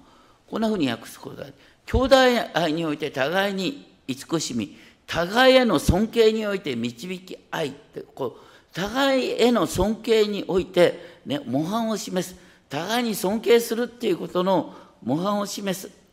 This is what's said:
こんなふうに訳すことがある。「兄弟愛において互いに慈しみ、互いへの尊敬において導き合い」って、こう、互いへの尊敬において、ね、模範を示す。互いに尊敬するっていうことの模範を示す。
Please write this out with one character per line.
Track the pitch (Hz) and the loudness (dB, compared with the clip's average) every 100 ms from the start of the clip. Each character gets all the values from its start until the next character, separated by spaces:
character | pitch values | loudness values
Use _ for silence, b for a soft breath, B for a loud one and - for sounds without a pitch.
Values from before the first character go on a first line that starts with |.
| B B B B _ | B B B B _
こ | 196 | -4
ん | |
な | 220 | -2
ふ | |
う | 208 | -2
に | 135 | -2
訳 | 113 - | -4 -8
す | - | -18
こ | 135 | -18
と | - | -16
が | |
あ | - | -16
る。 | - B B | -18 B B
「兄 | - 233 | -2 0
弟 | 254 262 254 233 - | 6 6 6 4 0
愛 | 156 165 | -2 0
に | 156 160 | 0 -2
お | |
い | 147 | -4
て | 147 | -6
互 | 135 139 185 202 | -2 0 0 0
い | |
に | 196 180 - - _ - | -2 -4 -6 -16 _ -10
慈 | 127 - 165 | -10 -4 -4
し | - | -4
み、 | 120 101 B B B - | -4 -6 B B B -8
互 | 143 175 220 262 | -4 -2 4 6
い | 262 | 6
へ | 247 | 6
の | 147 | 2
尊 | - 180 220 | 2 2 2
敬 | 233 220 | 4 4
に | 220 214 | 4 -2
お | |
い | 196 | -4
て | 156 117 | -4 -4
導 | 120 120 180 185 | -4 -6 -12 -12
き | 185 - _ | -12 -18 _
合 | - | -6
い」 | 147 | -6
っ | |
て、 | 135 - 160 | -8 -16 -16
こ | - - 127 - | -16 -8 -8 -8
う、 | - - _ | -20 -20 _
互 | - 202 247 277 269 247 - | -8 -6 0 2 2 0 2
い | |
へ | 233 | 4
の | 233 160 | 4 0
尊 | - 196 226 | 0 0 0
敬 | - 220 208 | 2 2 4
に | 202 - | 0 -2
お | 185 | -2
い | 160 | 0
て、 | 180 165 - - - - | 4 4 2 -12 -20 -8
ね、 | 143 | -6
模 | 127 131 | -2 -2
範 | 160 220 220 | -2 -2 -4
を | 208 | -4
示 | - 185 175 | -4 -4 -4
す。 | - B B _ | -10 B B _
互 | 143 175 233 | -8 -2 -2
い | |
に | 240 | -2
尊 | 202 185 220 | -2 -2 -2
敬 | 226 233 | 4 4
す | 233 226 | 4 -4
る | |
っ | 240 | -4
て | - 226 | -4 -4
い | |
う | 165 | -2
こ | 175 | -2
と | 180 | -2
の | 185 185 - B B B | 2 0 0 B B B
模 | 107 147 | -4 -2
範 | 196 208 | 0 -2
を | |
示 | 196 - 196 185 | -4 -6 -6 -6
す。 | - - _ | -8 -20 _